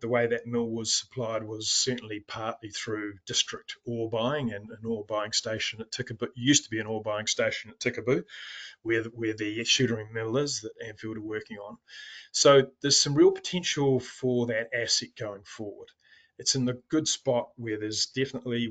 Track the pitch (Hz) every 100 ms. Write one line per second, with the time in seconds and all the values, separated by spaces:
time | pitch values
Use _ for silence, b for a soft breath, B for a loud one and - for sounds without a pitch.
0 | 117 120 117 117 120 120 117 113 110 -
1 | - - 113 110 110 110 107 - - 120
2 | 110 104 - 113 110 - 107 - - 107
3 | 104 98 - 123 - - - - - 117
4 | 113 113 120 147 120 101 107 107 113 113
5 | 104 107 107 - 113 110 - 110 113 -
6 | 123 113 117 - 123 143 - 110 107 113
7 | 107 104 110 - 113 - 107 - 127 -
8 | 117 151 - B B B B B 113 113
9 | 110 113 113 107 107 107 117 - 123 113
10 | 107 113 113 120 147 - 110 - 113 104
11 | 113 110 107 107 - 107 101 117 B B
12 | B B B - 143 139 135 - 143 -
13 | 147 143 180 381 - 180 175 151 139 127
14 | - - 127 123 120 110 117 120 117 -
15 | 117 - 110 101 101 - 104 95 - _
16 | b b b - - 135 123 127 - 156
17 | 156 - - 120 - - 113 107 107 110
18 | - 131 131 127 123 117 117